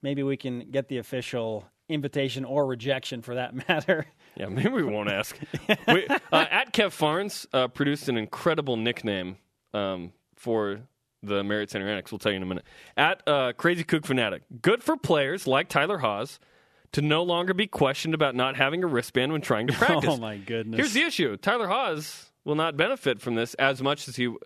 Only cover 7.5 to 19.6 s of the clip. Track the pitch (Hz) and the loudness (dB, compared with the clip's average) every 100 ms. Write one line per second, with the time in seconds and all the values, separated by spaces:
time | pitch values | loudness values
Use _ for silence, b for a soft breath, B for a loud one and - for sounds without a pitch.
7.5 | 131 127 - 143 143 - 117 107 - 170 | 2 2 0 0 0 0 -2 -2 -2 0
8.5 | 156 139 113 117 - 110 98 90 98 _ | 0 0 0 0 -2 -2 -2 -4 -10 _
9.5 | _ _ 107 98 92 87 _ _ _ 120 | _ _ -4 -2 -4 -8 _ _ _ -2
10.5 | 113 104 104 127 _ _ _ 101 101 101 | 0 0 -4 -12 _ _ _ -2 -2 0
11.5 | 107 104 104 98 101 - 104 110 95 92 | -2 -2 -4 -4 -4 -6 -2 -2 0 -2
12.5 | 90 - B B - 156 190 - 143 127 | -6 -8 B B 2 2 2 2 2 2
13.5 | - 170 175 151 160 147 131 110 85 - | 2 0 2 0 0 2 0 0 -2 -10
14.5 | 117 175 240 - 311 - 156 139 190 135 | 0 2 2 2 0 2 2 2 -2 2
15.5 | 135 175 143 160 190 117 101 127 - b | 2 4 2 2 2 0 -2 -6 -10 b
16.5 | b b b b - 147 156 175 175 180 | b b b b -2 2 2 2 0 0
17.5 | 185 208 - 135 135 160 156 143 123 131 | 0 0 2 2 2 -2 2 2 2 0
18.5 | 131 135 170 175 123 - 127 135 156 - | 2 2 2 0 0 0 0 2 0 0
19.5 | 110 | 0